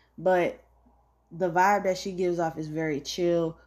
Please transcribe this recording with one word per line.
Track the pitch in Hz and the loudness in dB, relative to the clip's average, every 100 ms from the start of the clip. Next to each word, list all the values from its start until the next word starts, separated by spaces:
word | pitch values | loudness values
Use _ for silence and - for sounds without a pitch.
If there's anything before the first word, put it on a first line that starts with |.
| _ - | _ -4
but | 170 180 165 - _ _ _ _ _ _ _ | 2 4 2 -2 _ _ _ _ _ _ _
the | 170 185 | -4 0
vibe | 165 190 208 | 4 4 4
that | 190 185 | 0 -2
she | 202 | -6
gives | 180 180 175 | -2 -2 0
off | 165 160 | -2 -4
is | 156 | -8
very | 156 160 143 | -4 -2 -4
chill, | - - 175 170 165 165 | -6 -2 0 2 0 -6